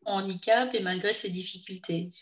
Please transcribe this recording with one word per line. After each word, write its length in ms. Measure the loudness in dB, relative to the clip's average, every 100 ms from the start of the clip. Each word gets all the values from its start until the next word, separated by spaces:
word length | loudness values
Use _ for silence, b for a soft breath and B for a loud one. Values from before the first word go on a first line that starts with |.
son 80 | -2
handicap 600 | 0 0 -2 4 4 4
et 60 | 0
malgré 320 | 0 0 2
ses 180 | 0 -2
difficultés. 800 | -4 -4 -8 -8 -10 -4 -2 -4 -6